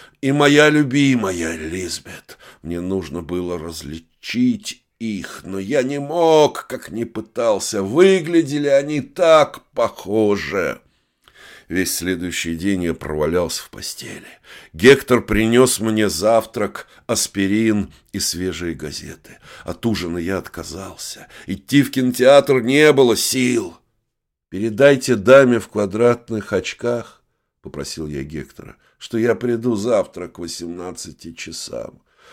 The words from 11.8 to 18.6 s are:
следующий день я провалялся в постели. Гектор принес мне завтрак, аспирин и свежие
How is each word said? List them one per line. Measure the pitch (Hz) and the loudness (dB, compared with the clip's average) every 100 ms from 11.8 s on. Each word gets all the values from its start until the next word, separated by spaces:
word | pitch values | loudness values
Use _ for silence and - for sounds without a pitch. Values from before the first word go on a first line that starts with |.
| 87 - | -4 -4
следующий | 90 90 87 80 85 82 | -4 -4 -6 -6 -6 -4
день | 95 98 85 | -2 -2 -2
я | 80 | -4
провалялся | 78 76 78 87 85 - | -6 -4 -2 -2 -2 -6
в | - | -12
постели. | - - - - - - - _ - - | -14 -14 -14 -14 -16 -20 -20 _ -20 -20
Гектор | 78 110 135 - 123 | 4 6 6 4 0
принес | 104 104 110 120 127 - | 0 0 4 4 4 2
мне | 110 107 104 | -2 0 0
завтрак, | 78 104 113 - 117 101 - - _ - | 0 2 2 0 -4 -6 -8 -18 _ -6
аспирин | 113 - 101 98 107 113 104 87 - _ | -4 -4 -2 0 2 2 0 -2 -10 _
и | 101 | -8
свежие | - 85 92 82 | -6 -6 -6 -6